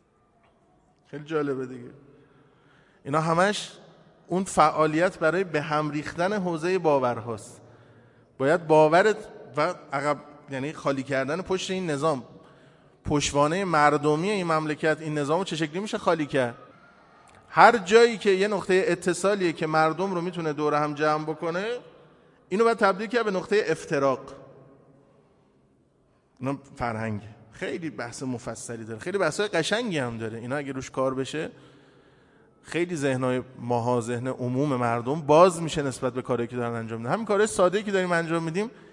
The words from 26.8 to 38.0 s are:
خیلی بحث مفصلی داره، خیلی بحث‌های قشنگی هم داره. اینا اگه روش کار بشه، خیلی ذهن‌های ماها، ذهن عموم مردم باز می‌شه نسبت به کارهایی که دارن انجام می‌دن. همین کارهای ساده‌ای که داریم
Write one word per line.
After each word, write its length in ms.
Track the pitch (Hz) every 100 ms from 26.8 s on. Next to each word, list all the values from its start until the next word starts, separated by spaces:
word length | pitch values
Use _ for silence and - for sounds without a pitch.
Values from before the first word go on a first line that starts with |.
| 120 110 113 104 - - -
خیلی 380 | - 185 - 160
بحث 320 | 131 117 -
مفصلی 600 | 131 120 - 110 - 117
داره، 160 | 110 110
خیلی 180 | 170 196
بحث‌های 300 | 165 147 208
قشنگی 500 | 170 156 208 247 156
هم 200 | 123 113
داره. 200 | 113 113
اینا 180 | 120 143
اگه 160 | 139
روش 180 | 131 123
کار 240 | - 131
بشه، 360 | 131 131 151 175 - - - _ _ _ _ _ _ _ _
خیلی 340 | - 160 180 170
ذهن‌های 460 | 139 127 127 127 - -
ماها، 420 | 120 120 120 123
ذهن 280 | 113 120 127
عموم 480 | 127 123 127 147 123
مردم 440 | 120 120 117 156
باز 420 | 147 151 185 165
می‌شه 200 | 165 160
نسبت 300 | 139 123 127
به 100 | 123
کارهایی 260 | 123 120 117
که 80 | 123
دارن 180 | 120
انجام 240 | 117 113 113
می‌دن. 120 | 117
همین 140 | 190 214
کارهای 200 | 202 214
ساده‌ای 380 | - 180 196
که 80 | 208
داریم 200 | 196